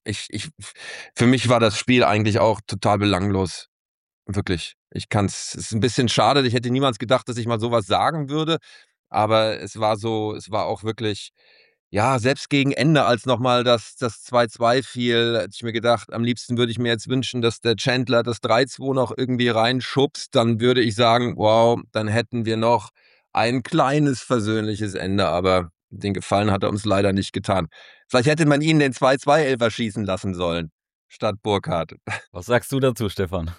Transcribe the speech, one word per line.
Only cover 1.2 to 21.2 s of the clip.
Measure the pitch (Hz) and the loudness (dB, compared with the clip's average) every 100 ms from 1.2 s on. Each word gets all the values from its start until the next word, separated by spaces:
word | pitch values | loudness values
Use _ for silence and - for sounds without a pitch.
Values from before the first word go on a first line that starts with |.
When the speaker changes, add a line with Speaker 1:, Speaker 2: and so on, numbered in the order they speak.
| 120 | 4
Speaker 1:
mich | 131 117 | 4 4
war | 120 | 4
das | 113 - | 4 2
Spiel | - 123 | 2 4
eigentlich | 80 107 110 101 | 4 4 2 4
auch | 107 101 - | 2 2 -6
total | 101 107 104 | -4 0 2
belanglos. | 104 92 101 98 90 - - _ _ _ _ _ - | 2 2 0 0 -2 -6 -18 _ _ _ _ _ -8
Wirklich. | 98 - 85 - - _ | -6 -2 -4 -4 -16 _
Ich | 101 - | -12 -4
kann's, | 107 98 - - - | 0 0 -4 -10 -10
es | - | -6
ist | |
ein | 110 | -2
bisschen | 123 123 120 | 0 0 0
schade, | - 110 143 127 | 2 4 4 2
ich | |
hätte | 123 120 | 0 0
niemals | 127 139 120 | 0 0 -2
gedacht, | 110 127 - | 0 0 0
dass | 117 | -6
ich | 113 | -4
mal | 113 | -2
sowas | 117 117 101 | 0 0 2
sagen | 95 120 160 135 | 0 0 -2 -4
würde, | 151 160 156 - - _ _ _ | -4 -2 -4 -6 -20 _ _ _
aber | - 107 110 110 104 | -2 2 2 2 -4
es | 98 110 | -10 -4
war | 107 110 | -2 -2
so, | 113 110 107 - | -2 -2 -4 -8
es | - | -8
war | 104 87 | -6 -4
auch | 98 | -4
wirklich, | 107 107 110 101 - _ _ _ _ _ _ | -6 -4 -6 -6 -12 _ _ _ _ _ _
ja, | 98 120 131 | -2 0 2
selbst | 123 139 - | 0 -2 -2
gegen | 143 135 | 0 0
Ende, | - 143 151 110 | 2 2 4 2
als | 120 127 | 0 0
noch | 117 | 0
mal | 127 123 | 2 2
das, | 120 117 - - | 2 0 -2 -6
das | 123 - | -6 -6
zwei | - 123 120 | -4 0 0
zwei | - 117 127 | 0 0 0
fiel, | 117 123 120 117 117 117 | -2 -4 0 2 2 0
hätte | 95 | -4
ich | - | -8
mir | 117 | -6
gedacht, | 110 117 117 - | -2 0 0 -2
am | 113 | -4
liebsten | 117 120 - 120 | -4 -4 -4 -2
würde | 120 | -2
ich | 117 | -2
mir | 120 | -2
jetzt | 117 - | -2 -2
wünschen, | 131 117 123 | -4 -4 -2
dass | 117 - | -2 -2
der | 117 107 | -2 0
Chandler | 135 123 127 120 | 0 -2 2 0
das | 113 110 | 0 -4
drei | 117 113 131 | 0 2 0
zwei | - 135 | -4 -4
noch | 131 117 117 | -2 -2 -2
irgendwie | 127 123 120 | -4 0 0
reinschubst, | 110 113 127 - 135 143 - - 127 | 2 0 0 -2 0 0 -2 -2 2
dann | 117 113 | 2 2
würde | 120 127 | 2 2
ich | 117 104 | 2 2
sagen, | 117 117 | 2 4